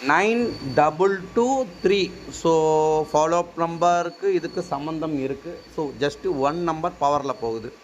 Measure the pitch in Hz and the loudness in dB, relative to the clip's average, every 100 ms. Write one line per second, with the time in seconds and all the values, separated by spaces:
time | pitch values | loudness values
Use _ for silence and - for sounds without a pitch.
0 | 131 156 208 233 233 - 135 127 151 156 | 4 4 4 2 -2 -4 -2 4 2 4
1 | 196 196 180 233 240 269 254 - 185 202 | 2 2 -2 0 2 0 -2 -2 2 2
2 | 180 - - - 170 160 156 156 156 156 | 0 -6 -14 -4 2 4 4 4 4 2
3 | 151 151 160 170 170 165 170 165 175 175 | 2 2 4 2 0 -4 -4 2 2 2
4 | 170 - 196 180 151 185 - 143 151 160 | 0 -2 0 0 -2 -6 -4 -6 -4 -4
5 | 160 143 131 135 170 - - - 147 117 | -4 -2 -4 -6 -10 -14 -12 -6 -6 -2
6 | 143 - 185 147 135 170 170 160 170 - | -4 -2 -4 0 0 0 -4 -2 -4 0
7 | 143 143 135 127 117 113 117 - | 0 2 -2 -4 -4 -6 -10 -16